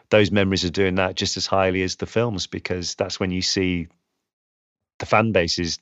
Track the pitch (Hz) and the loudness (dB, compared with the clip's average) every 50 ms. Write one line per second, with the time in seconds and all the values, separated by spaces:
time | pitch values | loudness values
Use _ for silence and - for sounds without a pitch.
0 | _ _ - 107 104 87 98 104 101 95 95 92 - 90 78 95 98 95 92 95 | _ _ 4 4 4 4 4 2 2 2 0 0 -2 -2 0 0 0 2 2 2
1 | 95 92 92 - 101 95 - 95 - - - 98 95 95 92 92 92 92 - - | 0 0 -2 -4 -4 -4 -4 -6 -4 -2 0 2 2 2 2 0 -2 -2 -4 -6
2 | - - - 113 117 120 107 92 - - - 90 - - 90 90 87 85 - - | -8 -4 -2 -2 -2 -2 -4 -6 -8 -8 -8 -10 -6 -6 -6 -6 -6 -8 -6 -4
3 | 104 95 - - 104 92 90 90 90 - - 101 92 92 90 87 82 80 _ _ | -4 -6 -4 -4 -4 -2 -2 -2 -2 -2 0 0 0 0 0 -2 -4 -8 _ _
4 | _ _ _ _ _ _ _ _ _ _ _ _ _ _ _ _ _ _ _ - | _ _ _ _ _ _ _ _ _ _ _ _ _ _ _ _ _ _ _ -14
5 | - - - 107 110 113 104 95 87 82 - - 90 85 - - | -2 2 4 4 4 4 4 2 2 2 0 -2 -4 -4 -6 -8